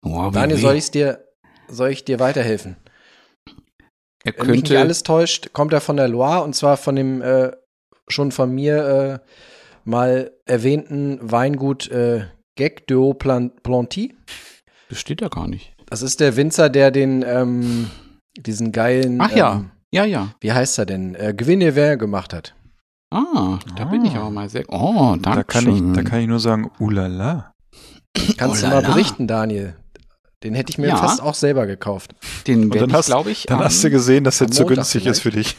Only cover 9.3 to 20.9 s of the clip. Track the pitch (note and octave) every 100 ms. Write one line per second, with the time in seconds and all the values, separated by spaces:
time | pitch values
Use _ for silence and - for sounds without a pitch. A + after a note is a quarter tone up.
9.3 | _ - - - _ - A#2+ B2+ B2+ C3
10.3 | _ - B2 B2 D3+ D3 C#3+ C#3+ C3+ A#2
11.3 | A#2 C3+ C#3+ C3+ C3+ - B2 A#2+ A#2 F#2+
12.3 | - _ - D3 - - C3 C3 C3+ C3+
13.3 | B2+ B2 _ B2 B2 A#2+ - A3+ _ -
14.3 | - - - _ _ _ - - D#3+ G3+
15.3 | - E2+ F#2+ - - - G#2+ B2+ - D3
16.3 | A#2 D3+ D#3 D#3 C3+ C#3 C3+ C3+ C3 B2
17.3 | B2 B2 B2 A#2+ A#2 A2+ - - _ _
18.3 | - - G#2+ A2+ A2 A2+ B2+ C3 B2 G#3
19.3 | A3+ D3 G2+ F#2+ _ _ F3+ G#3 E3 G2+
20.3 | - G#2+ B2 B2+ - G2